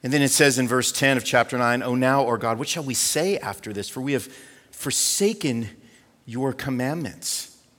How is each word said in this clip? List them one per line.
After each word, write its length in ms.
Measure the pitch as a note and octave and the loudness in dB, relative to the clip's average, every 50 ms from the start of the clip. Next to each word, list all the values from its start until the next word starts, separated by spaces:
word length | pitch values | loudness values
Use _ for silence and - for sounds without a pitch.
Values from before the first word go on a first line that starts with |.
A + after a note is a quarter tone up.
| - | -2
And 120 | B2+ C#3 | 0 2
then 80 | D3 C#3+ | 4 4
it 80 | C3 | 4
says 280 | - - D#3 C#3+ B2+ B2+ | 6 6 6 6 6 4
in 80 | B2+ | 0
verse 240 | A#2 B2 B2+ A#2 - - | 2 2 0 0 0 -2
ten 260 | - C#3+ C3+ C3+ B2 | 2 2 4 2 2
of 80 | - | 0
chapter 320 | - - B2 A#2 - - B2 | 2 4 4 4 4 0 0
nine, 240 | B2 A#2+ A#2+ B2 A#2+ | 2 2 2 2 0
"Oh, 120 | B2+ B2 | -2 0
now, 320 | B2+ C3 C3 C3+ C#3 C3+ | 2 4 4 4 4 4
our 120 | A#2+ A#2+ A2 | 2 0 0
God, 200 | A2 A#2 A2+ G#2+ | 0 -2 -2 -2
what 100 | D3 - | -4 -6
shall 160 | - F3 D3+ | -4 -6 -4
we 100 | C3+ A#2+ | -4 -2
say 420 | - - - - D3+ D#3+ F#3+ G3+ | -2 -2 0 0 0 0 0 -2
after 380 | - - - G2 - - A2 G#2+ | -2 -4 -6 -8 -8 -10 -10 -8
this? 160 | G2+ G2 - | -8 -8 -8
For 100 | - C3+ | -8 -8
we 140 | C3 C#3 C#3+ | -4 -2 -2
have 120 | B2+ - - - - - - - - _ _ | -2 -2 -4 -16 -20 -20 -20 -20 -20 _ _
forsaken 960 | - - - D3 B2+ - - - - - G3 G#3 A3+ A3 - D3 A#2+ A#2 A2+ G2+ - - _ - _ _ _ _ _ _ _ | -16 -8 -6 -4 -2 0 0 0 0 2 2 0 0 0 -2 -2 -2 -2 -4 -8 -10 -16 _ -20 _ _ _ _ _ _ _
your 300 | - A2+ B2 C3 C3+ B2+ | -12 -6 -4 -2 -4 -4
commandments." 1000 | C3 - C#3 C3 B2 B2+ C3 D3+ F3 D#3 G2+ F2 - - - - - - - - _ _ _ _ | -4 -6 -6 -4 -2 -2 -2 -4 -4 -6 -8 -10 -10 -8 -8 -8 -8 -8 -12 -18 _ _ _ _